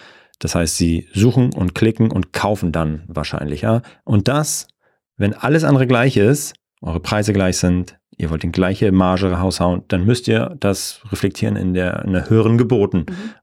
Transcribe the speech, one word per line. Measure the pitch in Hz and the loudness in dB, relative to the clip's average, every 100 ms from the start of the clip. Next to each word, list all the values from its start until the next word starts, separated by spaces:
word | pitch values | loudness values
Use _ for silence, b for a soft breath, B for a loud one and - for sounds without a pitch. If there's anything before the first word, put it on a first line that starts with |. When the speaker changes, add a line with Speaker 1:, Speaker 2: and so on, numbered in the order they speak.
| B B B _ | B B B _
Speaker 1:
Das | 82 87 | -4 -2
heißt, | 82 - | -2 0
sie | 85 82 - | 0 0 -4
suchen | 98 120 131 123 | 2 2 4 0
und | - 90 - | 0 -4 0
klicken | 110 - 113 | 0 2 0
und | 95 - | 0 -4
kaufen | - 98 104 87 | -4 -2 -2 -2
dann | 82 78 78 85 | -2 -4 -6 -8
wahrscheinlich, | 78 76 - 73 76 | -8 -6 -6 -6 -4
ja. | 113 117 B B | -2 -2 B B
Und | - 104 120 | -2 0 2
das, | 143 151 - - _ _ _ _ - | 0 -2 -6 -12 _ _ _ _ -4
wenn | 101 | -2
alles | - 120 156 | -2 0 2
andere | 151 139 127 | 2 2 4
gleich | 120 131 - | 4 4 4
ist, | 104 147 - - _ _ | 4 2 -2 -14 _ _
eure | - 82 | -6 -6
Preise | - 107 107 | -2 0 2
gleich | 98 92 90 | 2 0 2
sind, | 90 90 90 _ _ - | 2 0 -2 _ _ -8
ihr | 80 | -4
wollt | 80 | -4
die | 85 | -2
gleiche | 87 92 98 107 | 0 0 2 2
Marge | 92 92 92 95 | 4 4 2 0
raushauen, | 87 92 - 87 87 - | 0 -2 0 0 0 -2
dann | 92 98 | -2 0
müsst | 123 - | 0 0
ihr | 113 123 156 | 0 -2 -2
das | 101 95 - - 104 | -2 -2 -6 -12 -10
reflektieren | 95 101 - 107 101 | -4 -4 -2 -2 -2
in | 95 90 | -2 -2
der, | 90 - - | -2 -4 -2
in | |
der | 90 - | -2 2
höheren | 110 110 117 | 2 4 4
Geboten. | 117 120 202 90 - | 4 2 2 0 -4
Speaker 2:
Mhm. | 180 220 B | -8 -14 B